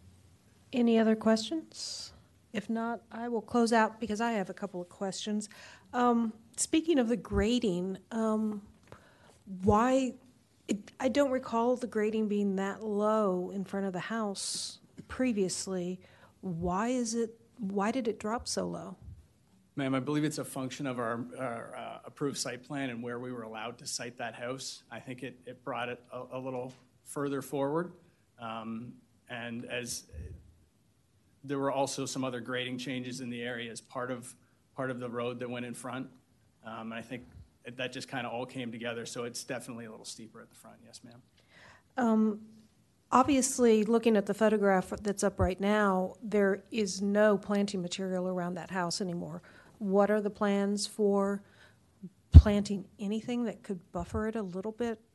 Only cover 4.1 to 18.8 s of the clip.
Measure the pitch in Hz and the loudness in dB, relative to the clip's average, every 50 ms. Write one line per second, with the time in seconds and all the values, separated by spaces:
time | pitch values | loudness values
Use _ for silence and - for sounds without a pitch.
4.1 | 214 208 233 233 226 202 180 185 185 - 202 190 - 175 175 - - - 202 190 | -4 -2 -2 -2 0 -2 -2 -4 -6 -8 -10 -8 -8 -8 -10 -10 -8 -6 -6 -6
5.1 | 185 - - 220 208 208 208 - - - - - - - - - - 247 247 247 | -6 -6 -4 -4 -4 -4 -4 -8 -12 -20 -20 -20 -20 -20 -16 -6 -2 2 4 4
6.1 | 233 233 233 220 - - - - - - - - - 320 320 330 330 262 233 220 | 4 4 2 -2 -4 -10 -16 -12 -8 -6 -2 0 0 2 2 4 2 2 2 2
7.1 | 247 180 - - 202 202 202 220 247 247 233 202 175 180 180 190 190 - - _ | 0 -2 -2 -2 0 2 2 4 2 2 2 0 0 0 -2 -4 -6 -8 -10 _
8.1 | 233 226 220 220 220 220 220 214 208 202 202 - - _ _ - - - - - | -4 -2 0 0 2 0 0 -2 -2 -6 -10 -14 -20 _ _ -20 -20 -20 -20 -20
9.1 | - _ - - - _ _ 196 190 180 185 208 208 214 233 262 262 269 262 240 | -20 _ -20 -20 -20 _ _ -14 -8 0 4 6 6 6 6 6 4 4 2 0
10.1 | - - - - _ _ _ _ _ _ _ - 208 202 - - - - - 262 | -4 -8 -16 -20 _ _ _ _ _ _ _ -6 -6 -6 -6 -12 -6 -2 -2 2
11.1 | 214 285 285 269 262 254 262 - 233 226 233 247 254 - 254 202 - 214 208 220 | 4 4 2 2 2 -2 -2 -2 0 2 2 2 2 0 -2 -2 -2 0 0 2
12.1 | 220 220 214 202 208 208 202 202 190 190 196 196 196 - 220 220 202 202 208 214 | 2 0 0 2 2 2 2 2 0 0 -2 -4 -4 -6 -6 -4 0 2 2 2
13.1 | 220 220 214 190 180 180 180 185 190 202 180 - - 196 196 196 185 175 - - | 4 4 2 2 0 0 -2 -4 -6 -6 -6 -6 -4 -4 -4 -4 -4 -6 -6 -6
14.1 | 220 226 214 202 196 - - - - - - - - - - _ _ - - - | -4 -4 -4 -4 -6 -6 -8 -6 -6 -8 -8 -10 -12 -16 -20 _ _ -20 -16 -10
15.1 | - - 262 254 214 202 190 175 - - - 196 190 180 175 180 185 185 - - | -4 -2 0 0 2 0 0 0 -2 -4 -6 -6 -4 -4 -4 -4 -6 -8 -12 -20
16.1 | - - - - _ _ - 190 165 165 180 175 180 196 226 240 262 254 240 214 | -20 -20 -20 -20 _ _ -8 -8 -6 -4 -2 -2 0 0 0 0 0 -2 -2 -2
17.1 | 226 233 226 226 - - _ _ _ - 220 190 202 202 196 220 233 269 233 226 | -2 -2 -4 -4 -6 -12 _ _ _ -8 -6 -4 -2 0 0 0 0 -2 -2 -2
18.1 | 202 - - 208 226 254 - - - 202 180 175 170 170 | -4 -4 -4 -4 -4 -4 -6 -6 -4 -4 -4 -4 -6 -8